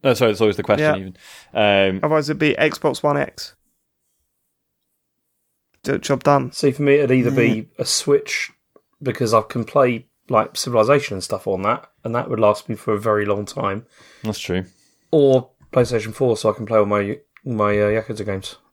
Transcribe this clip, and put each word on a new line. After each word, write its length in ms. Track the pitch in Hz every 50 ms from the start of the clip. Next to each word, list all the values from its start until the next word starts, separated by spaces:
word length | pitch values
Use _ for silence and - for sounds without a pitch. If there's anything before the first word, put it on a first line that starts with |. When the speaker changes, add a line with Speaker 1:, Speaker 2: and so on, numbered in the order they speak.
Speaker 1:
Oh, 120 | - 135 120
sorry, 160 | - 131 113
it's 100 | 104 92
always 160 | 113 107 98
the 60 | -
question, 320 | 101 - 104 98 151 151 151
Speaker 2:
Yeah. 20 |
Speaker 1:
even. 200 | 95 95 92 90 _ - - - - - _ - 107 107 104 101 98 98 98 92
Um, 40 | 95 -
Speaker 2:
Otherwise, 260 | 151 156 156 143 143
it'd 80 | 156 -
be 160 | 156 151 131
Xbox 480 | - 139 156 - - - 151 131 -
One 160 | - 147 143 143
X. 360 | 139 - _ - - - _ _ _ _ _ _ _ _ _ _ _ _ _ _ _ _ _ _ _ _ _ _ _ _ _ _ _ _ _ _ _ _ _ _ _ _ _ _ _ _ _ _ _ _ _ _
Do-, 160 | _ 131 139 -
job 260 | - - 143 123 -
done. 280 | 147 143 139 131 123
Speaker 3:
See, 180 | - - - 143
for 100 | 135 -
me, 120 | 147 139 139
it'd 160 | 147 143 123
either 180 | 131 131 123 -
be 200 | - 127 120 135 113 110
Speaker 2:
Mm. 40 | 110 _ _ -
Speaker 3:
a 60 | 127
Switch, 640 | - - - - - 143 139 - - - - - - _ _ _ _ _ _ _ _ _ _
because 300 | - 127 113 - 123 110
I 100 | 110 110
can 220 | 107 - - 120 113
play, 420 | - - 147 135 123 120 110 - _ _ _ _ _
like, 280 | 127 110 107 - -
Civilization 580 | - - 127 120 113 107 117 143 143 143 - 104
and 100 | 95 -
stuff 220 | - - 95 -
on 160 | 110 98 92
that, 260 | 95 104 120 123 - _ _ _ _
and 100 | 117 117
that 140 | 120 123 -
would 120 | 123 110
last 280 | 110 104 104 - - -
me 60 | 113
for 200 | - - - 107
a 40 | 101
very 260 | 104 113 107 104 104
long 200 | 101 101 101 104
time. 420 | - - - - 101 98 107 123 _ _ _ - - - _
Speaker 1:
That's 160 | - 110 107 -
true. 260 | - - 90 92 92 - _ _ _ _ _ _ _ _
Speaker 3:
Or 400 | - 156 143 135 131 127 - _ _ _ _ _
PlayStation 420 | - 131 123 117 123 113 104 110 104
four, 220 | - 135 123 113
so 140 | - - 110
I 40 | 104
can 120 | - 110
play 120 | 107 117 110
all 80 | 104
my, 320 | 101 104 104 101 101 123 - _ _ _ _ _
my, 340 | 135 120 107 107 104 104 104
uh, 100 | 104 104
Yakuza 340 | 107 110 107 - 113 104 101
games 320 | 104 98 95 98 - - _ _ _